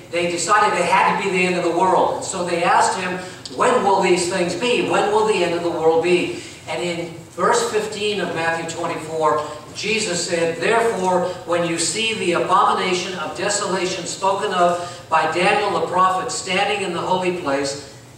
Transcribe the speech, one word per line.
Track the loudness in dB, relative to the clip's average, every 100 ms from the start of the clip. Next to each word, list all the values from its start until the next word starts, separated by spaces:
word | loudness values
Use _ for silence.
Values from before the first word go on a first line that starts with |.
| -6
they | -2 -2
decided | -2 2 4 4 2
it | 2
had | 4 4 2
to |
be | 0
the | 2 2
end | 2
of |
the | 0 2
world. | 4 4 2 0
And | -4
so | -4
they | -2 0
asked | 2 4 4 0
him, | -4 -6 -8 -12 -10 0
"When | 2 4
will | 4 4
these | 4 2 2
things | 0 -2 -2
be? | 0 0 2
When | 2 2
will | 2 2
the | 2
end | 2
of | 0
the | -2
world | 2 4 4
be?" | 4 2 0 -6 -12 -14 -8
And | -6
in | -4 -4 -6 -10 -12
verse | -2 2 2 2
fifteen | -2 -2 -4 -2 -2
of | -4
Matthew | -2 -2 -2 -4 -6
twenty-four, | -6 -6 -6 0 2 0 -2 -10 -14 -8
Jesus | -4 -2 -2 -4 -2
said, | 0 0 0
"Therefore, | 2 2 2 0 0 2 0 -4 -4
when | -2 0
you | -2
see | -2 -2 -2 -2
the | 0
abomination | 0 2 4 4 2 0 -2 -2 -6
of | -6 -4
desolation | -4 -2 -2 -2 -2 -4 -8
spoken | -2 0 0 0
of | 2 2 2 -4 -10 -2
by | 0 2
Daniel | 2 2 2 0 -2
the | 0
prophet | 2 2 2 -4
standing | -6 -2 0 0 0
in | -2
the | -4
holy | -2 0 0 -2
place," | -2 -2 -2 -6 -12 -18 -20